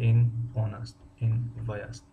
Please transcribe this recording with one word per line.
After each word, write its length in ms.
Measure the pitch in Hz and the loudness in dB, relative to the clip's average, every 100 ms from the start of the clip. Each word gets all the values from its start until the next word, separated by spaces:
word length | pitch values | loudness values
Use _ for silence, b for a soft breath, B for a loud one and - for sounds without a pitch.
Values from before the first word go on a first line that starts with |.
ин 180 | 117 113 120 117 117 | 4 6 6 2 -4
он 200 | - 107 | -2 -4
аст. 220 | 107 113 - - - | -4 -10 -14 -20 -4
Ин 120 | 117 110 120 117 113 | -2 0 -2 -6 -8
вай 140 | 104 | -8
аст. 220 | 101 120 - | -10 -14 -18